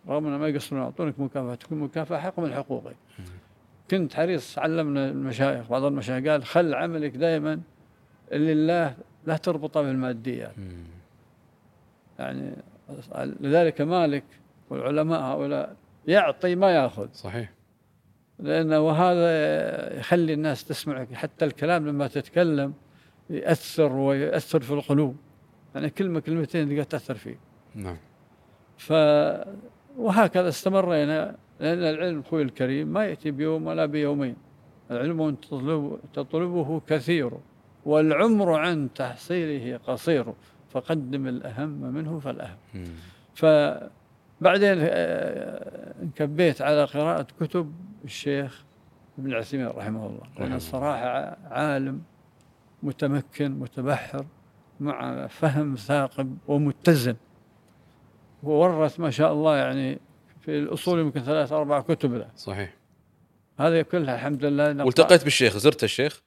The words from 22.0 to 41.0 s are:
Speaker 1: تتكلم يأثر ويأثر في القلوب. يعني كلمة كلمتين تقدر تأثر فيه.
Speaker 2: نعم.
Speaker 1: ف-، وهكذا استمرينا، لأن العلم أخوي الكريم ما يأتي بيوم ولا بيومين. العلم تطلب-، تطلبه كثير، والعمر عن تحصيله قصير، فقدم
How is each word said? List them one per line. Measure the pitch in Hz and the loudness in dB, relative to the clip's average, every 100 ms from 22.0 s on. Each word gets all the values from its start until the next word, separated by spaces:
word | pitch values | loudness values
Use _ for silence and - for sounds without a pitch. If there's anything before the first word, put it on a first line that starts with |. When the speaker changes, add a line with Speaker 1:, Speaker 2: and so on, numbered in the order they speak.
| 139 | -2
Speaker 1:
تتكلم | 143 - 170 175 147 139 147 _ _ _ _ - | -4 -2 2 4 2 -2 -6 _ _ _ _ -10
يأثر | 156 - 160 - - 147 | -4 0 0 0 2 2
ويأثر | 135 139 139 151 165 - 160 | 4 2 2 0 -2 0 -2
في | 120 | 0
القلوب. | 143 - 143 143 135 - _ _ _ _ | -4 2 2 2 -2 -20 _ _ _ _
يعني | - - | -6 -6
كلمة | - 196 165 | -2 -2 -2
كلمتين | 151 165 151 170 147 | -2 -2 -2 -2 0
تقدر | 143 | -2
تأثر | 143 147 - | -4 -6 -8
فيه. | 113 120 - _ _ _ | -10 -10 -16 _ _ _
Speaker 2:
نعم. | 107 95 82 - _ _ _ _ _ _ _ | -10 -10 -10 -16 _ _ _ _ _ _ _
Speaker 1:
ف-، | - 156 151 147 151 - - 202 - _ _ 269 | 2 4 6 6 2 -2 -8 -14 -18 _ _ -4
وهكذا | 226 190 202 185 180 | 2 4 4 4 0
استمرينا، | 143 196 190 180 160 147 156 - - _ - | 0 0 2 2 2 2 0 -4 -10 _ -6
لأن | 151 175 | -2 0
العلم | 165 156 180 156 | 0 0 -2 -4
أخوي | 127 160 | -4 -2
الكريم | 135 - 127 139 151 | -2 -2 -2 -2 -2
ما | 180 208 | -2 -2
يأتي | 143 156 | -4 -6
بيوم | 139 156 160 160 | -4 -2 -2 -2
ولا | 160 151 | -2 0
بيومين. | 151 143 143 131 120 - - - - - | 0 0 0 -4 -6 -18 -20 -20 -20 -8
العلم | 120 143 165 156 | -4 -2 0 -2
تطلب-، | 135 - 139 135 156 143 - - | -4 -8 -6 -2 -2 -4 -8 -10
تطلبه | - 143 165 180 175 143 160 | -10 -4 -2 -2 -2 -2 -4
كثير، | - 156 127 170 123 - - _ _ _ | 0 -2 2 0 0 -6 -18 _ _ _
والعمر | 147 151 156 151 226 214 185 | 2 4 6 6 4 4 4
عن | 156 170 160 135 | 2 2 0 -4
تحصيله | - 127 120 - 180 156 143 120 120 | -6 -8 -8 -4 -2 -2 -4 -6 -8
قصير، | - 123 - 147 113 - - _ _ | -6 -4 2 2 0 -10 -20 _ _
فقدم | - 127 160 | -8 -2 -4